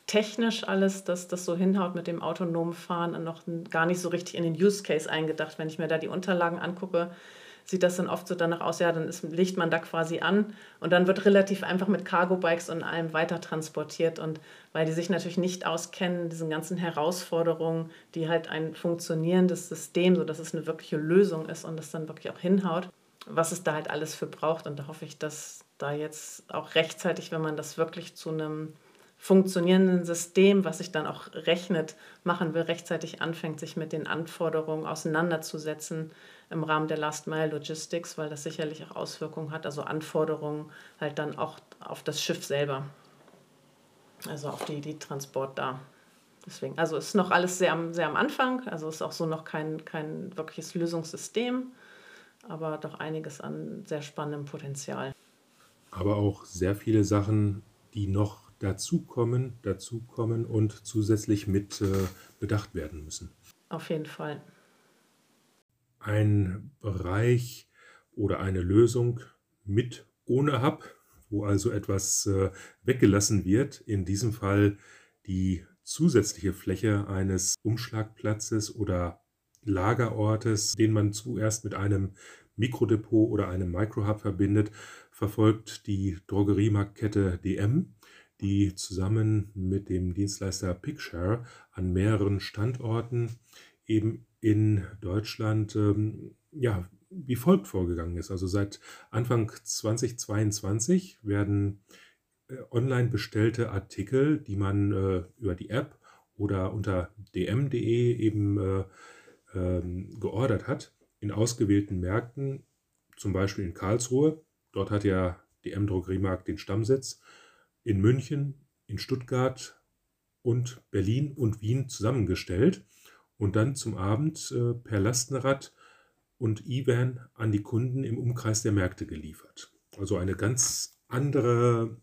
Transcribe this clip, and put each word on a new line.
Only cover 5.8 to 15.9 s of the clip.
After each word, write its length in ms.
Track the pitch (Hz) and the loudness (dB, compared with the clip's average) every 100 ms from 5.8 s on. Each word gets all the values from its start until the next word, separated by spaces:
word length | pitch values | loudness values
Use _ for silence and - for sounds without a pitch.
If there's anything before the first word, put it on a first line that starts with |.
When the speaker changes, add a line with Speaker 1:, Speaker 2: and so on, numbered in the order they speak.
| 156 | -2
Speaker 1:
da 100 | 160 | 0
die 100 | - | -2
Unterlagen 520 | 175 196 180 175 175 | -4 0 2 0 0
angucke, 500 | 165 180 190 170 175 - - - - - - | -6 -6 -2 -2 -2 -8 -20 -20 -20 -18 -4
sieht 160 | 185 | 2
das 160 | 180 180 | 2 2
dann 120 | 175 | -2
oft 180 | - - | -4 -4
so 80 | 175 | -2
danach 260 | 170 170 | 0 0
aus, 160 | - 165 | -2 2
ja, 120 | 175 | 2
dann 160 | 165 156 | 2 -2
ist, 160 | - | -6
legt 340 | 160 165 185 185 | -4 2 2 2
man 140 | - | 0
da 80 | 165 | 0
quasi 400 | - 165 160 165 | -2 -2 -2 0
an 340 | 165 196 208 - - - | 2 2 2 -4 -20 -6
und 140 | 170 | 4
dann 140 | 175 185 | 4 6
wird 180 | 190 202 | 4 6
relativ 380 | 196 190 196 | 6 6 0
einfach 240 | 160 185 190 | 0 0 2
mit 180 | 180 - | 0 2
Cargo-Bikes 640 | 175 180 185 170 170 - | 2 2 2 2 0 -2
und 140 | 165 | -6
allem 280 | - 160 165 | -4 -4 -2
weiter 300 | 160 170 170 | 0 0 -2
transportiert. 800 | - 160 156 - 151 - 165 165 | -4 -6 -4 -6 -6 0 0 0
Und 200 | 160 156 - - - | -6 -8 -12 -20 -6
weil 140 | 160 160 | 0 0
die 80 | |
sich 160 | 160 180 | 0 0
natürlich 300 | 170 175 185 | 0 0 0
nicht 260 | 180 180 - | 0 -2 -2
auskennen, 640 | 165 - | -4 -6